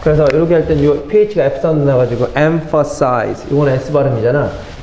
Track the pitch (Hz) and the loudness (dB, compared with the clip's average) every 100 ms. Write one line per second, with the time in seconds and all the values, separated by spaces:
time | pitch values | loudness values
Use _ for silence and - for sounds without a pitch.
0 | 160 151 147 143 165 170 151 151 143 143 | 2 2 4 2 2 2 2 2 2 0
1 | - 214 208 170 139 135 170 156 139 131 | 0 0 2 0 -2 0 -2 0 2 2
2 | 120 117 123 139 151 165 160 156 147 - | 0 0 -2 0 0 0 -2 -2 -2 -2
3 | 135 123 104 - - 139 147 131 - 147 | 0 0 -2 -6 -2 0 0 0 -2 0
4 | 131 117 113 143 139 - - - | 0 0 0 0 -2 -6 -14 -16